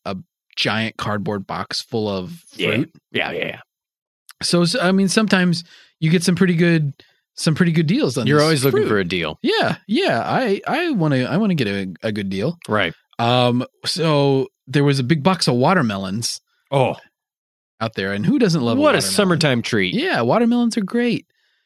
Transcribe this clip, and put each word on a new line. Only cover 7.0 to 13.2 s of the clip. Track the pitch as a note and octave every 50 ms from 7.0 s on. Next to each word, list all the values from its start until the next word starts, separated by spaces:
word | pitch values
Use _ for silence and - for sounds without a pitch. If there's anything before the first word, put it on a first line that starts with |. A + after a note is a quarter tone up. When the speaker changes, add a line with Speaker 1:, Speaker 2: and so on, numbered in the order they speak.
| - _ _ _ _ _ _
Speaker 1:
some | - - E3+ D3
pretty | - F3+ E3+
good | D3+ F3 E3
deals | C#3+ G#3 D4 C4 C#3+ A2+
on | B2+ A2+
Speaker 2:
You're | B2+ D3 D3+
Speaker 1:
this | D3
Speaker 2:
always | D#3+ D#3+ B2+ C3
looking | C#3 - -
Speaker 1:
fruit. | - -
Speaker 2:
for | G#2+ G2
a | F#2
deal. | E2+ F#2 F2 D#2+ D#2 - -
Speaker 1:
Yeah, | - D#4+ A4 A4 - A#2 - - -
yeah. | - G#3+ E4 F#4+ D4+ C3+ A#2 -
I, | D#2+ C3 G#3+ C4 G#3 G3 - -
I | - A3+ D#4+ F4+ E4+
wanna, | C#4 F#3 D#3+ D3+ C3+ B2+ B2+
I | F2+ C3+
wanna | G3 A3+ G3 F3
get | C#3+ A2+ G2+
a, | G2+ G2 F#2+ F#2+ E2+ - -
a | A2
good | G#2 G#2+ G2 F#2+
deal. | F#2+ F#2+ A2 D#3+ E3+ - -
Speaker 2:
Right. | - G#2+ G#2 F#2+ - - - _ _ _
Speaker 1:
Um, | -